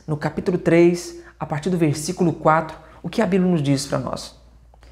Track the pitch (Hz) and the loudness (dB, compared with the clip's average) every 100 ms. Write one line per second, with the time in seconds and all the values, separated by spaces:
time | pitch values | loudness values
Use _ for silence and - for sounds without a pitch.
0 | - 151 156 151 - - 165 165 175 175 | -8 -6 -4 -4 -2 -2 4 6 6 4
1 | - - - - 156 151 185 180 160 143 | -4 -16 -18 -12 -8 -4 -2 0 0 0
2 | - 180 175 - 160 160 160 - - - | -4 0 0 2 2 2 0 -10 -20 -14
3 | 175 - 208 190 185 175 143 139 - 139 | -8 -2 0 2 2 2 2 0 -2 -6
4 | 120 - - - - - - - - | -4 -8 -12 -18 -20 -20 -20 -20 -20